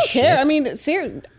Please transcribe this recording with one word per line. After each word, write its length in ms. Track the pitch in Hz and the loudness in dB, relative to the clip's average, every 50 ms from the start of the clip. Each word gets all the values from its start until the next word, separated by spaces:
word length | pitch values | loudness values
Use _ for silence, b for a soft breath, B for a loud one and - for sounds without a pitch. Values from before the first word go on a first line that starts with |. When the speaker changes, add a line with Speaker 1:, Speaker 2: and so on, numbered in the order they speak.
| 311 - | 2 2
Speaker 1:
care. 280 | - 254 262 330 339 | 2 2 4 4 4
Speaker 2:
shit. 20 | 262 | 4
Speaker 1:
I 40 | 277 | 2
mean, 300 | 302 311 302 269 - - | 2 2 0 0 -2 -6
ser-, 460 | - - 294 330 392 311 - 196 - - - _ | -6 -4 -2 -2 -2 -4 -6 -10 -12 -16 -18 _